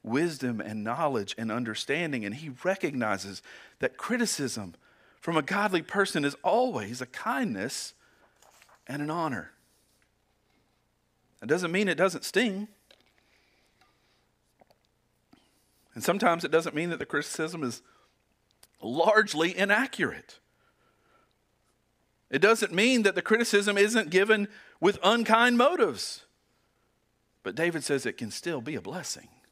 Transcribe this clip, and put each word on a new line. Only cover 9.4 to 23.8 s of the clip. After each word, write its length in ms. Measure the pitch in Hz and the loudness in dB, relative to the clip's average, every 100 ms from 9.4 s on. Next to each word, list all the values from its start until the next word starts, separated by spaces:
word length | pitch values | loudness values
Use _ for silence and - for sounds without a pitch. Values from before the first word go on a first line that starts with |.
| 80 _ _ _ _ _ _ _ _ _ _ _ _ _ _ _ _ _ _ _ | -8 _ _ _ _ _ _ _ _ _ _ _ _ _ _ _ _ _ _ _
It 40 | 113 | -2
doesn't 240 | 170 175 | 0 2
mean 180 | 185 202 | 0 0
it 80 | 156 | 2
doesn't 280 | 185 170 | 0 0
sting. 440 | - - 240 190 214 _ _ _ _ _ _ _ _ _ _ _ _ _ _ _ _ _ _ _ _ _ _ _ _ _ _ _ _ _ _ _ _ | -2 0 0 -2 -8 _ _ _ _ _ _ _ _ _ _ _ _ _ _ _ _ _ _ _ _ _ _ _ _ _ _ _ _ _ _ _ _
And 80 | 117 | -4
sometimes 420 | 104 190 185 170 | -2 2 2 2
it 60 | 170 | 2
doesn't 240 | 160 165 | 2 2
mean 160 | 147 175 | -4 -4
that 80 | 165 | -4
the 80 | 143 | -4
criticism 560 | 147 151 - 160 170 | -4 -4 -6 -6 -4
is 200 | 131 113 _ _ _ _ _ _ _ _ _ _ | -6 -6 _ _ _ _ _ _ _ _ _ _
largely 760 | 101 135 175 214 208 147 170 180 | -8 2 4 4 2 0 0 0
inaccurate. 840 | 196 208 269 - 135 - - - _ _ _ _ _ _ _ _ _ _ _ _ _ _ _ _ _ _ _ | 2 2 0 -2 -4 -4 -14 -20 _ _ _ _ _ _ _ _ _ _ _ _ _ _ _ _ _ _ _
It 120 | 139 | 4
doesn't 320 | 190 226 208 | 4 4 2
mean 300 | 170 233 254 | 2 4 4
that 100 | 202 | 4
the 80 | 180 | 2
criticism 560 | - 220 233 202 208 | 2 2 4 2 2
isn't 320 | 202 | 4